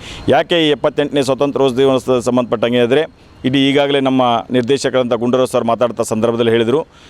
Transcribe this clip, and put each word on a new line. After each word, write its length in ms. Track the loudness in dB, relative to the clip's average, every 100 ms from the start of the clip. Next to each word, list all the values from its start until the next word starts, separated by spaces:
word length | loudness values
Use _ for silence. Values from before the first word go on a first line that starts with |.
| -8 -8 0
ಯಾಕೆ 380 | 0 2 0 0
ಈ 40 |
ಎಪ್ಪತ್ತೆಂಟನೇ 520 | 0 -2 -2 -2 -2
ಸ್ವಾತಂತ್ರ್ಯ 540 | -2 0 -2 0 0 2
ದಿವಸದ 420 | 2 2 0 0
ಸಂಬಂಧಪಟ್ಟಂಗೆ 640 | 0 0 0 -2 0 2
ಅಂದರೆ 480 | 2 2 -2 -8 -20 -8
ಇಡೀ 260 | -2 0 2
ಈಗಾಗಲೇ 300 | 2 2 0
ನಮ್ಮ 220 | 0 0 2 0 0
ನಿರ್ದೇಶಕರಂಥ 640 | -2 0 0 0 -2 0
ಗುಂಡೂರಾವ್ 360 | -2 0 0 0
ಸರ್ 160 | 0
ಮಾತಾಡ್ತಾ 380 | 0 0 0 -2
ಸಂದರ್ಭದಲ್ಲಿ 480 | -4 -2 0 0 2
ಹೇಳಿದರು, 360 | 2 2 0 -4 -14 -20